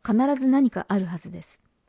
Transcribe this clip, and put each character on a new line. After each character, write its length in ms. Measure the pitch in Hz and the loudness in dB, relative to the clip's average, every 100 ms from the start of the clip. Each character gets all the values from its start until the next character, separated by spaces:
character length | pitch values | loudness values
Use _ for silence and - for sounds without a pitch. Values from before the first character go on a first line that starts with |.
必 120 | - 214 269 | -2 2 2
ず 140 | 269 262 | 2 2
何 240 | 269 262 | 4 2
か 120 | 185 - | 0 -4
あ 100 | 196 | -2
る 80 | 180 | -2
は 100 | 170 | -8
ず 120 | 165 | -12
で 120 | 170 | -16
す。 180 | - _ _ _ | -18 _ _ _